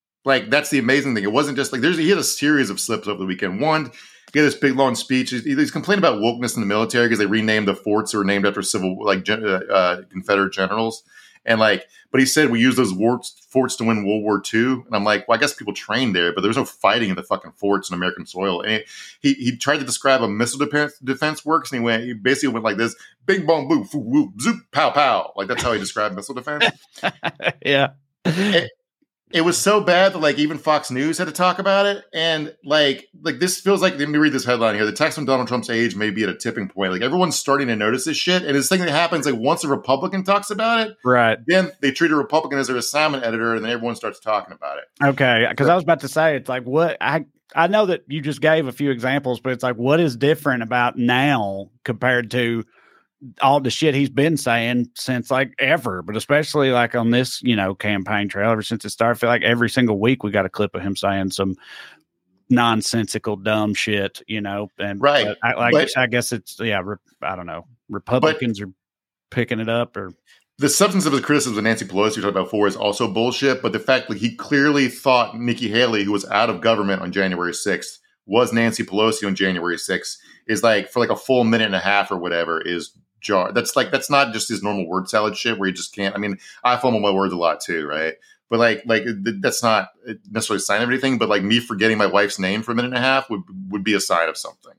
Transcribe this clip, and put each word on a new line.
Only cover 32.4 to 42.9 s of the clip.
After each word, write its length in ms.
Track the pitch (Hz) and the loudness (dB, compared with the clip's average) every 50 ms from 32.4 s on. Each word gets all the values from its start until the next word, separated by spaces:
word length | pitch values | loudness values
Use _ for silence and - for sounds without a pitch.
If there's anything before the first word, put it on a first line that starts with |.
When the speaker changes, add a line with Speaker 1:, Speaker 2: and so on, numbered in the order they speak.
| 151 156 - _ - | -4 -6 -10 _ -2
Speaker 1:
like, 440 | 139 151 156 147 139 135 131 - _ - 151 | 2 2 4 4 4 2 -2 -6 _ -20 -6
like, 200 | 147 165 135 123 | -4 -4 -2 0
this 200 | 175 180 - - | 0 -2 -2 0
feels 220 | - 190 202 170 180 | 2 2 2 4 4
like, 160 | 185 - 139 | 2 2 0
let 100 | 147 151 | -2 0
me 80 | 147 | 2
read 160 | 151 156 151 139 | 2 2 2 2
this 140 | 131 - | 0 0
headline 280 | 123 123 117 117 110 104 | 0 2 2 2 2 2
here. 120 | 104 107 | 2 0
"The 60 | 107 104 | -2 0
text 240 | - 151 156 147 | 0 -2 -2 -2
from 100 | 156 143 | -2 0
Donald 220 | 123 135 127 123 117 | 0 0 0 0 -2
Trump's 200 | 127 120 - - | -2 -4 -2 -2
age 260 | 117 113 120 110 90 | -2 0 0 0 -2
may 140 | 101 107 107 | -2 -2 -2
be 140 | 95 107 107 | -2 -2 -2
at 80 | 95 | -2
a 40 | 90 | -4
tipping 320 | - - 117 - 120 101 | -4 -6 -6 -4 -4 -6
point." 260 | 95 - 98 98 92 92 | -6 -4 -2 -2 -2 0
Like, 100 | 92 117 | 0 0
everyone's 360 | 127 156 185 180 160 131 - | 0 2 2 2 0 0 -2
starting 300 | - 143 139 143 139 120 | 0 0 0 0 2 0
to 80 | 113 | 0
notice 300 | 107 104 110 120 127 - | 0 2 0 0 0 -2
this 100 | 160 143 | -4 -4
shit. 260 | - - 180 185 180 - | -2 0 0 0 0 0
And 140 | 147 139 | 0 0
this 140 | 139 131 - | 0 2 2
thing 100 | 190 185 | 0 0
that 80 | 180 160 | 0 0
happens, 380 | 143 160 170 165 180 156 131 | 2 2 2 2 0 0 0
like, 80 | 147 123 | -2 -2
once 300 | 110 113 139 - - - | 0 0 0 0 0 0
a 40 | 147 | -2
Republican 560 | 139 - - 123 135 - 180 185 190 190 185 | -2 -2 0 0 0 0 0 -2 -4 -4 0
talks 240 | 196 196 202 202 - | 0 0 0 0 -4
about 400 | 208 202 220 226 233 226 220 214 | -4 -2 0 0 0 0 0 -2
it, 80 | 220 - - | -6 -4 2
Speaker 2:
Right. 340 | 127 123 120 117 113 110 - 113 | 4 4 6 6 4 2 0 0
Speaker 1:
then 240 | 151 175 190 185 165 - _ 143 | 2 2 2 2 0 -2 _ -2
they 80 | 135 | -2
treat 200 | 131 - 165 156 | 2 2 2 2
a 60 | 156 | 2
Republican 420 | 147 139 - 147 160 151 135 139 139 | 2 0 0 0 0 0 0 -2 -4
as 100 | 131 117 | -2 -2
their 80 | 131 | -2
assignment 460 | 120 113 - | -4 -4 -2